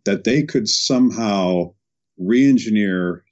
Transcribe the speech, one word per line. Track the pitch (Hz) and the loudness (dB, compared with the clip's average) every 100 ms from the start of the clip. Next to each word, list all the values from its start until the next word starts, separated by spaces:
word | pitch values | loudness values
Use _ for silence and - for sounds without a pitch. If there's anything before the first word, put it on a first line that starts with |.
| 104 | -4
that | 98 | -2
they | 110 139 | 0 0
could | 151 135 107 | 0 -4 -2
somehow | - - 127 127 98 110 98 90 90 85 _ _ _ _ - | -4 -2 2 2 0 -2 0 0 0 -2 _ _ _ _ -10
re-engineer | 92 123 139 127 113 107 101 92 90 85 _ | -2 2 4 2 2 0 0 0 -2 -6 _